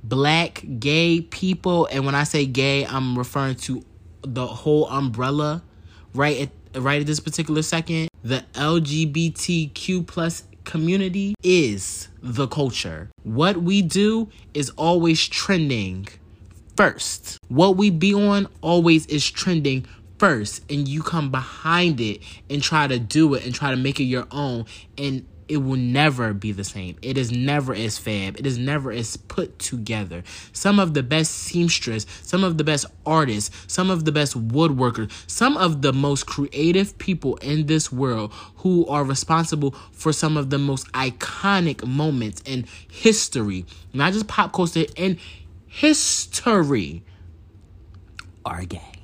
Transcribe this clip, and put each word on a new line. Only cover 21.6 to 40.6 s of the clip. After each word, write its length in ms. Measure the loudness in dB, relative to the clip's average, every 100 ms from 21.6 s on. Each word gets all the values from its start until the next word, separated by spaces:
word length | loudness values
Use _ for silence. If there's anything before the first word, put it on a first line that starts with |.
| 0 2 2 2
it 200 | -2 -6 -12 -20 -6
and 140 | -4
try 240 | 0 2 2
to 120 | 0
do 360 | 0 4 4
it 100 | 4
and 100 | -2
try 160 | -4 -2
to 40 | 0
make 220 | -2 0
it 40 |
your 220 | -2 -2 -4
own, 360 | -6 -4 -4 -8 -14 -20 -8
and 300 | -6 -6 -8 -20 -4
it 80 | -2
will 220 | 0 0
never 540 | 2 4 2 2 -2
be 200 | -2 -4
the 100 | -6
same. 320 | -8 -8 -10 -10
It 160 | -4 -2
is 140 | -2
never 420 | -2 0 0 -2
as 240 | -4 -4 -6
fab. 400 | -4 -4 -4 -4
It 80 | -4
is 100 | -2
never 360 | -2 -4 -4
as 240 | -6 -8 -10
put 420 | -10 -6 -6 -8
together. 640 | -8 -8 -6 -6 -6 -10 -12 -18 -14
Some 260 | -2 4 4
of 160 | 4
the 80 | 2
best 300 | 0 0 0
seamstress, 760 | -4 -4 0 2 2 -2 -4 -6 -14
some 220 | -4 0
of 120 | 2 2
the 60 |
best 240 | 0 0 -2 -8
artists, 460 | 2 2 2 0 -4 -10 -8
some 240 | 0 2
of 140 | 2
the 80 | 2
best 260 | 2 0 0 0
woodworkers, 640 | 4 4 4 0 0 -6 -8 -10
some 300 | 0 2 4
of 260 | 2 2
the 100 | 2
most 340 | 2 2 0 -4
creative 720 | -4 -4 0 2 4 2 -4
people 360 | -4 -2 -2 -4
in 280 | -2 -2 2
this 240 | 2 0
world 420 | -2 -2 -2 -6 -10 -20 -2
who 280 | 2 4 4
are 160 | 0
responsible 720 | 0 -2 2 0 2 0 -2 -4 -20
for 220 | -4 -2
some 240 | 0 0 0
of 140 | 0
the 80 |
most 280 | 0